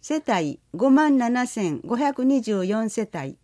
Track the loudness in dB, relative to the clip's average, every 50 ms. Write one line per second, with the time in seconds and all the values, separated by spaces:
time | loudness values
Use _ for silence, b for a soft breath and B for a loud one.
0 | -6 -4 -4 -4 -2 -2 -2 -2 -2 -4 -6 -8 _ _ -4 0 4 4 6 6
1 | 6 4 4 2 2 0 0 0 -2 -2 -2 -2 -2 -2 -2 -4 -4 -4 -4 -2
2 | 0 -2 -2 0 0 2 2 2 2 0 -2 -2 0 0 0 -2 -2 -2 -4 -4
3 | -6 -6 -6 -8 -8 -8 -10 _